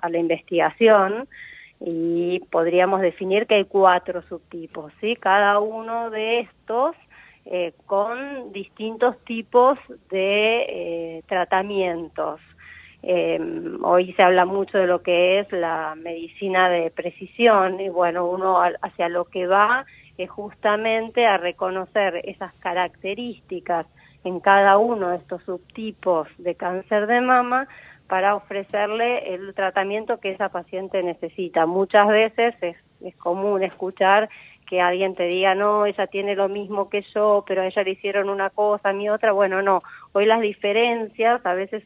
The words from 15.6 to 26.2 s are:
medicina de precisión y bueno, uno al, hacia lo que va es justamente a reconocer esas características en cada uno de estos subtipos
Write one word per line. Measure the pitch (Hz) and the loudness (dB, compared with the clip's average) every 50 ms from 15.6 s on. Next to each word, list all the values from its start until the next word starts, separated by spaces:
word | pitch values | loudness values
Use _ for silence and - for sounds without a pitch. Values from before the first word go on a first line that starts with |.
| 170 165 165 160 160 156 156 | -2 -2 -2 -4 -6 -6 -10
medicina | 160 165 170 165 165 170 165 - - 202 190 185 185 185 180 | -10 -12 -12 -10 -10 -12 -14 -12 -8 -6 -2 2 2 2 2
de | 175 170 165 160 | 2 0 -2 -4
precisión | - - 170 175 - - 190 - _ - 233 233 214 196 190 185 190 190 | -6 -6 -8 -8 -10 -12 -16 -12 _ 2 4 4 4 4 2 0 -2 -4
y | 196 190 | -6 -4
bueno, | 170 180 180 170 165 180 175 175 | -2 0 0 0 0 -2 -4 -4
uno | 180 185 190 190 185 175 | -4 -2 0 2 2 4
al, | 175 175 170 - | 2 2 0 -4
hacia | - 185 - - 175 170 | -8 -10 -6 -4 -4 -2
lo | 175 175 175 | -2 -4 -4
que | - - 185 180 | -4 -6 -4 -2
va | 180 190 202 208 220 247 262 269 - - - - _ _ - | 2 2 4 4 4 2 0 -2 -6 -16 -20 -20 _ _ -12
es | 180 180 | -12 -10
justamente | - - 208 208 - - - 214 208 214 220 226 220 226 226 226 - 247 240 | -10 -12 -14 -14 -8 -4 -2 0 0 0 0 0 -2 -2 -2 -2 0 2 2
a | 220 196 | 4 2
reconocer | 180 175 180 165 - 190 185 185 185 185 - - 214 202 185 170 175 - | 2 0 -4 -4 -4 -4 -4 -4 -6 -6 -4 -2 0 0 0 -2 -4 -8
esas | 196 190 - 196 180 - | -10 -12 -12 -12 -14 -12
características | _ - 185 175 185 180 170 - _ - 190 202 233 247 240 208 - _ - 185 170 - - 175 165 160 - _ _ _ _ _ _ - | _ -8 -4 -2 -2 -2 -4 -6 _ -10 -8 -8 -8 -8 -10 -12 -14 _ -12 -12 -8 -6 -4 -4 -4 -4 -6 _ _ _ _ _ _ -8
en | 180 185 170 | -8 -6 0
cada | - 196 196 196 196 202 196 208 | 4 6 6 8 8 8 8 6
uno | 226 240 240 214 185 175 | 6 4 0 -2 -2 -2
de | 175 170 | -4 -4
estos | - - 180 175 - | -6 -8 -10 -10 -8
subtipos | - 180 175 - _ - 226 220 220 214 _ - 185 175 160 | -8 -10 -10 -10 _ -14 -12 -10 -10 -10 _ -2 0 0 0